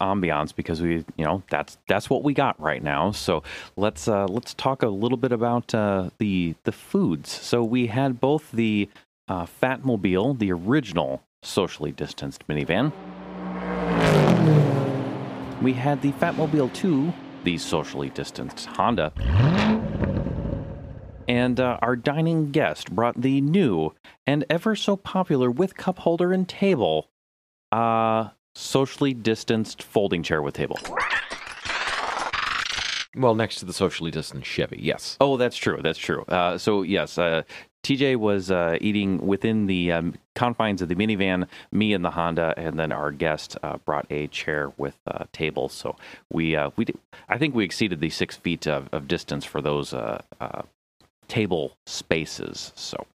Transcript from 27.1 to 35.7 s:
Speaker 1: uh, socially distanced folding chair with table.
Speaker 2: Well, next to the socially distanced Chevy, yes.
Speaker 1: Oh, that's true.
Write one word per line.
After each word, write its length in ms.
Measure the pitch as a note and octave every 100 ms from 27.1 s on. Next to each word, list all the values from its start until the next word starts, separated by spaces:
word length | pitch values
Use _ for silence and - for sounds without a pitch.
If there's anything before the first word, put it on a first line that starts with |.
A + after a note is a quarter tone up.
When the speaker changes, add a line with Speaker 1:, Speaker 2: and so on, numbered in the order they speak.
| _ _ _ _ _ _
Speaker 1:
uh, 600 | A2 A#2 A2+ A2+ A2 A2 - _
socially 580 | - - C3+ C3+ - C#3+
distanced 680 | B2 A2 A2 - A2+ G#2+ -
folding 400 | - A2+ G2 F2
chair 180 | D2+ D#2+
with 140 | C#2+
table. 240 | D2 C#2 - - - - - - - - - - - - - - - - - - - - - - - -
Speaker 2:
Well, 200 | - B2+
next 220 | A2 G#2+ -
to 80 |
the 80 | F#2
socially 380 | - F#2 - E2
distanced 360 | D#2 D2+ C#2 C2+
Chevy, 320 | - D2 -
yes. 360 | C#2+ - - -
Speaker 1:
Oh, 160 | C#3 C3
that's 200 | B2 -
true. 240 | -